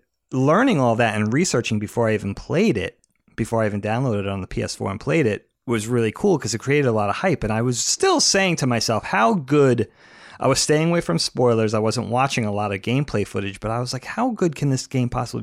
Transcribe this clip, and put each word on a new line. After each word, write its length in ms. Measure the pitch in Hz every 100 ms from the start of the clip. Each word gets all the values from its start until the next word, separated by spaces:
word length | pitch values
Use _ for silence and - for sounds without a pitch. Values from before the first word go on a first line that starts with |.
| _ _ -
learning 480 | 131 135 220 269 160
all 160 | 120 113
that 200 | 117 107
and 180 | 107
researching 440 | 131 185 127 - 107
before 300 | 104 117 110
I 60 |
even 200 | 107 101
played 440 | - - 147 220 107
it, 200 | 87 - _ _ _ -
before 260 | 110 113
I 40 | 107
even 160 | 104
downloaded 380 | 104 117 135 101
it 80 | 98
on 120 | 98
the 60 | 90
P 160 | 113
S 120 | 104
four 160 | - 101
and 80 | 95
played 280 | 139 160 117
it, 240 | 101 _ _ -
was 220 | 113 110
really 240 | 123 113
cool 260 | - 208 156
'cause 160 | 101
it 40 | 110
created 280 | 131 147 131
a 60 |
lot 160 | 107 104
of 80 | -
hype. 260 | 190 143
And 100 | 107
I 100 | 110
was 160 | 123 120
still 420 | - - 381 320
saying 360 | - 196 190 160
to 100 | 131
myself, 360 | 117 - 107
how 280 | - 190 226
good, 540 | 196 131 147 135 117 - _ - - - -
I 80 | 127
was 140 | 131
staying 300 | - 151 165
away 100 | 170
from 180 | 170 165
spoilers. 540 | - - 123 113 110
I 60 | 110
wasn't 300 | 110 117 107
watching 360 | 123 135 -
a 80 | 107
lot 200 | 101 104
of 100 | 98
gameplay 440 | 110 131 143 107 98
footage, 340 | 104 98 95
but 100 | 107
I 100 | 117
was 120 | 127
like, 120 | 131
"How 260 | - - 254
good 260 | 214 175 -
can 120 | 147
this 180 | 131 -
game 220 | 131 120
possibly 340 | 123 120 117